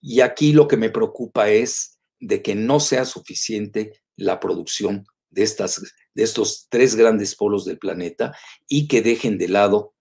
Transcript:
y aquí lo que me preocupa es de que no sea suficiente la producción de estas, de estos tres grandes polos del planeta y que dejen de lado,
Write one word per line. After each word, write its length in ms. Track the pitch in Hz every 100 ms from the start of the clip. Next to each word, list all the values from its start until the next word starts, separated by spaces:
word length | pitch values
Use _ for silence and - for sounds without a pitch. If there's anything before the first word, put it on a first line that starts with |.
y 200 | - 120
aquí 320 | 123 - 151
lo 140 | 151 143
que 100 | 120
me 120 | 113
preocupa 600 | 110 110 - 120 - 107
es 500 | 107 123 - - _ _ _
de 220 | 107 98
que 140 | - 104
no 240 | 113 147
sea 260 | 147 127 127
suficiente 960 | - - - - 110 104 107 107 - _ -
la 240 | 95 95
producción 680 | 95 87 82 - 104 101 98 _ _
de 140 | -
estas, 380 | 104 - 95 - - _ _
de 100 | -
estos 440 | 110 113 101 - -
tres 260 | - 135 110
grandes 400 | 113 110 101 -
polos 300 | 104 101 92
del 120 | -
planeta 580 | - 87 87 - 120 - - - _
y 200 | 143 147
que 140 | 127
dejen 360 | 113 117 127 98
de 120 | 87
lado, 440 | 98 101 104 104 _